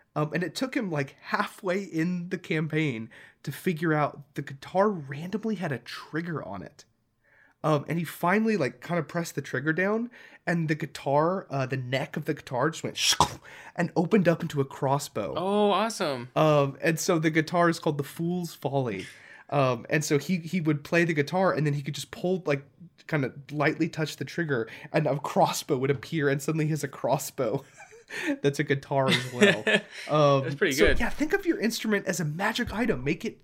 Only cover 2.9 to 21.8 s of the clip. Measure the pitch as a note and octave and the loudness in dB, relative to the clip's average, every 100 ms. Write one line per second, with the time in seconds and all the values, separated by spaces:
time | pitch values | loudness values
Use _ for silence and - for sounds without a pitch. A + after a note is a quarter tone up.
2.9 | A2+ A2+ - - _ - - F#3+ D#3 E3+ | -2 -8 -14 -20 _ -10 -4 -4 0 2
3.9 | D3+ C#3+ - - - C#3 C#3 - F#3 G#3+ | 2 0 -2 -12 -10 -10 -12 -2 2 2
4.9 | F#3 C3+ C#3 F3 G3+ A3 F#3+ F3 B2+ - | 0 -6 -10 -6 -4 -2 -4 -4 -6 -8
5.9 | - - D#3 F3 D3 - G2 - - _ | -16 -8 -6 -4 -6 -6 -10 -12 -18 _
6.9 | _ _ _ _ _ _ _ D#3 D3 - | _ _ _ _ _ _ _ 0 0 0
7.9 | E3 D#3 - F3 G#3 A3 G#3 B2+ - - | -4 -4 -2 2 2 2 2 0 -2 -4
8.9 | E3+ C#3 F3 E3+ - - B2+ D3+ D#3+ F#3+ | -4 -2 -4 -4 -6 -4 -2 0 2 2
9.9 | A3 A#3+ - - - - E3+ D#3 D#3 D3+ | 0 -2 -8 -20 -10 -2 0 0 0 -2
10.9 | - C#3+ C#3+ D#3+ F#3+ - C#3 B2+ C3 B2 | -6 0 2 2 0 -4 -4 -2 -4 -2
11.9 | C3 D#3+ F3 D#3 C#3+ - B2 D3+ D#3+ A2 | -2 -2 -6 -4 -6 -4 0 0 0 -6
12.9 | - - - - - - - - - E3+ | -2 0 4 2 0 -16 -20 -10 -4 0
13.9 | - E3+ G#3+ E3+ E3 E3 C#3+ C3+ - C3+ | 0 4 6 6 2 0 -2 -2 -2 0
14.9 | C#3 - - F#2 C2+ F#3 G#3 G#3 F#3+ A3+ | 0 -2 -6 -4 -2 0 4 4 4 0
15.9 | G#3+ E3+ C3 A#2+ D3+ D#3 D3 C#3 - E3 | -2 -2 -2 -2 4 6 6 4 0 0
16.9 | D#3+ - E3+ E3 D#3+ D#3 F3 E3+ E3 E3 | 0 2 2 4 2 2 4 4 2 -2
17.9 | D3 C#3 - E3+ F3+ E3+ - C#3 C#3 B2 | -2 -6 -4 -2 -2 -6 -6 -2 0 0
18.9 | G2 - - - - - C#3+ C3 A#2 - | -4 -8 -16 -20 -20 -4 0 2 0 0
19.9 | D#3 D3+ C#3+ - F#3 E3 F#3 D#3 D3+ - | -2 2 0 2 -2 -2 0 2 0 0
20.9 | E3+ E3+ D3 C#3+ F3+ F#3 - D3+ D3 | 2 2 2 0 2 2 2 0 0